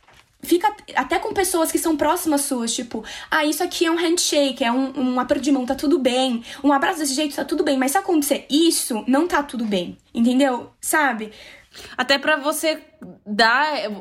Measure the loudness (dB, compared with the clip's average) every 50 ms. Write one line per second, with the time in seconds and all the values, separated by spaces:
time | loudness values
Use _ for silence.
0 | _ _ -20 -20 _ _ _ _ 0 2 2 4 4 0 -2 -2 -14 -4 -4 -4
1 | -2 0 -2 -2 -2 -2 -2 0 0 0 2 0 0 2 0 0 0 0 0 2
2 | 2 2 2 2 0 0 0 0 0 -2 -2 -2 -2 -4 -4 -6 -6 -8 -8 -10
3 | -10 -10 -14 -16 -6 -2 0 0 2 0 0 -2 -4 -4 0 0 0 2 2 2
4 | 2 0 0 0 0 0 2 2 2 2 0 0 -2 0 0 0 -2 -2 -2 -2
5 | -2 0 0 0 0 0 -2 0 2 2 2 2 0 -2 -4 -2 2 2 2 2
6 | 2 2 2 2 0 0 -2 -4 -6 -10 -14 0 2 2 4 4 2 0 -2 -2
7 | -4 -4 -2 -2 -2 -2 -4 -6 -4 -4 -2 0 0 0 2 0 0 0 0 0
8 | 0 2 2 2 2 2 -2 -2 -2 0 2 4 4 4 2 0 -2 -4 -4 -4
9 | 0 2 2 2 2 2 0 -2 -2 -4 -6 -6 -4 -2 -2 -2 -2 -4 -10 -16
10 | _ _ -2 2 2 4 4 4 2 2 2 -2 -6 -14 _ _ -6 -2 0 2
11 | 2 2 0 -2 -8 -10 -14 -18 -20 -20 -20 -20 -20 _ _ -20 -20 -14 -6 -6
12 | 0 0 0 0 2 0 0 0 0 -4 -4 0 -2 -2 -2 -2 -8 -20 _ _
13 | -20 -18 -20 -18 _ -6 2 2 4 4 4 4 2 0 -2 -4 -4 -6 -8 -10